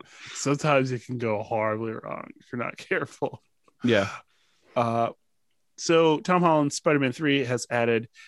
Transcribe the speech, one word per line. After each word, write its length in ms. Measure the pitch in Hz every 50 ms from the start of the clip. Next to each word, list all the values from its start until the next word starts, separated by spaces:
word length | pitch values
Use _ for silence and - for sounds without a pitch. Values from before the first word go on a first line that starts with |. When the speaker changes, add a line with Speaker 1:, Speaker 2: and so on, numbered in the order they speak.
| - - - - - - -
Speaker 1:
Sometimes 580 | - - 139 147 143 - 156 143 135 131 131
it 140 | 127 120 -
can 120 | - 120 120
go 220 | 120 113 107 104
horribly 520 | 110 - 117 110 107 110 107 110 113 113 110
wrong 380 | - - - - - - - - -
if 100 | _ _
you're 100 | - 123 117
not 120 | - - -
<laughs> 120 | - -
careful. 520 | 196 170 147 - - - - - - - _ _ _ _ _ _ _ _
Speaker 2:
Yeah. 280 | - 120 113 104 98 101 - - - _ _ _ _ _ _ _ _ _ _
Speaker 1:
Uh, 340 | 123 117 117 117 117 117 117 - - _ _ _ _ _ _ _ _ _ _ _ -
so 420 | - - 170 165 165 160 156 147
Tom 220 | - - 185 180 175
Holland's 320 | 170 160 151 147 143 -
Spider-Man 360 | - - 170 151 143 139 131
three 320 | 123 - 160 147 139 139 131
has 220 | 120 127 120 - -
added, 380 | 127 120 117 117 117 113 117 - _ - -